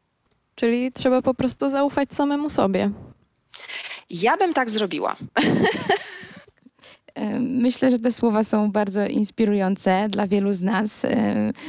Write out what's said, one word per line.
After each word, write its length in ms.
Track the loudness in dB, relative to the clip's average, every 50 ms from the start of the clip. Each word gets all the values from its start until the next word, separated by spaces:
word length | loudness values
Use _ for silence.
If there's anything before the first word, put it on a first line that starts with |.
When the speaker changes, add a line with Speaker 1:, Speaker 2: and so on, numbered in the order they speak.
| _ _ _ _ _ _ _ _ _ _ -6
Speaker 1:
Czyli 360 | -2 0 0 2 2 0 -2
trzeba 300 | -4 0 0 2 2 2
po 120 | 2 0 0
prostu 360 | 0 0 -2 -2 -2 -2 -2
zaufać 440 | 0 2 0 0 2 0 -2 -2 0
samemu 360 | 0 0 0 0 0 0 0
sobie. 420 | 0 2 2 2 2 2 0 0 -2 -6 -12 -20 -20 _ _ _ _ _ _ _ -20 -18 -14 -12 -12 -12 -10 -12 -14 -14 -14 -10
Speaker 2:
Ja 280 | -6 0 2 2 2
bym 160 | 2 2 2 2
tak 160 | 0 0 0
zrobiła. 460 | 0 -2 -2 -2 -2 -2 -4 -4 -4 -6 -8 -6 0
<laughs> 600 | 0 2 2 4 2 2 2 0 0 0 0 0 0 -2 -6 -14 -16 -16 -16 -18 -20 -20 -20 -20 _ _ -20 _ _ -20 -20 -20 -20 _ -16 -10
Speaker 3:
E, 240 | -6 -6 -4 -2 -2
myślę, 520 | -2 -2 0 0 0 0 2 2 2 2
że 80 | 2 2
te 120 | 2 0
słowa 320 | 0 2 2 2 2 2 0
są 280 | 2 2 2 2 2
bardzo 340 | 2 0 0 0 0 -2 -2
inspirujące 1000 | 0 0 0 -2 -2 0 0 2 2 2 2 2 0 0 0 2 2 2 2 2 0
dla 180 | -2 -2 0
wielu 240 | 2 2 2 2 2
z 100 | 0 0
nas, 440 | 0 0 0 0 0 -2 -2 -2 0
e, 460 | 0 2 2 2 2 0 0 0 -2 -2 -6 -10